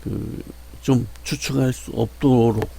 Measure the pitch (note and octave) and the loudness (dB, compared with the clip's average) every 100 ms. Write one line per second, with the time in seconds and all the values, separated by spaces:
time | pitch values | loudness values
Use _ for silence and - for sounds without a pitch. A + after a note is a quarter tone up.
0 | - G2+ G#2+ - - - - - - B2+ | -6 -6 -6 -10 -12 -16 -18 -8 2 2
1 | A2+ - - C#3+ - C3+ C3 B2 - A#2 | 2 -10 -8 -6 -2 0 0 -2 -8 -4
2 | A2+ - C#3+ B2+ A#2 A2 - | -4 0 4 6 6 2 -2